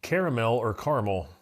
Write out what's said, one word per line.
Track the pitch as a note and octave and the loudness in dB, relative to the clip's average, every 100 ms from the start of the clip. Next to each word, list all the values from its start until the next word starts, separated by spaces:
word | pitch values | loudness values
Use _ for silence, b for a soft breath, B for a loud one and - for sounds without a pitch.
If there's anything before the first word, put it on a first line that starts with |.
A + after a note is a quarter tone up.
Caramel | - E3+ F3+ B2 A2+ | -2 0 0 2 2
or | A#2+ A2+ | 2 0
caramel? | G2+ - C#3+ G#2 F#2+ E2 - | -2 0 0 0 -2 -4 -12